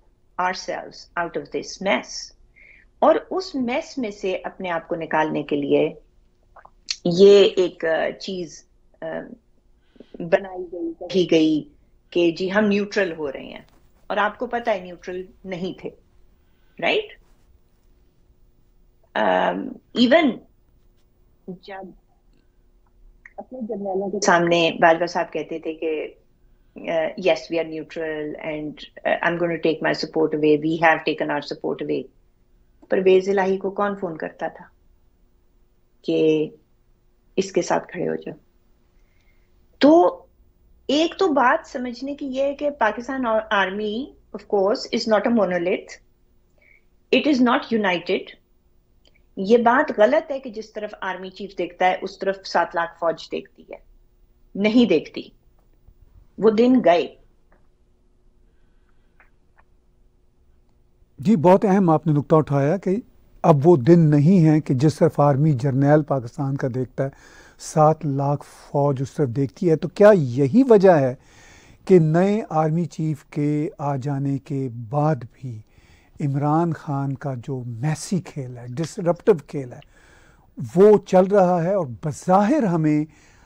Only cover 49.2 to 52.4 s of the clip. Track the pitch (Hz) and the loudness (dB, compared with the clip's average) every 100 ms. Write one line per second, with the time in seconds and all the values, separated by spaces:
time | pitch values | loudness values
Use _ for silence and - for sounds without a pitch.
49.2 | _ - 196 233 233 254 311 - 214 302 | _ -10 2 2 4 2 0 2 2 2
50.2 | 320 269 262 214 214 220 208 - 196 180 | -2 -8 -10 -14 -14 -12 -14 -10 -10 -10
51.2 | 190 - 196 - 170 - 185 - 190 - | -12 -14 -14 -8 -8 -2 -2 -2 -6 -6
52.2 | 196 196 | -6 -6